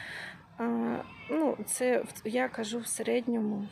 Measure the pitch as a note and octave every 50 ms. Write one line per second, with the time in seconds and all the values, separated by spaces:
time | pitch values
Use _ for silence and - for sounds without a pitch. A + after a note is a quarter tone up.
0 | - - - - - - - - - - - - A#3 A#3 A#3 A#3 A#3 A#3 A#3 -
1 | - - - - - - C#4 D#4+ D#4+ C4 - - G#3+ - - - B3+ B3+ B3 -
2 | - - - - - A3 A3 B3 B3+ B3+ - A#3 A3+ G#3 A3+ A#3+ A3+ - - -
3 | A3 A3+ A#3 B3 A#3 A#3+ A#3 A3+ G#3+ G#3+ G#3 G3+ G3+ G#3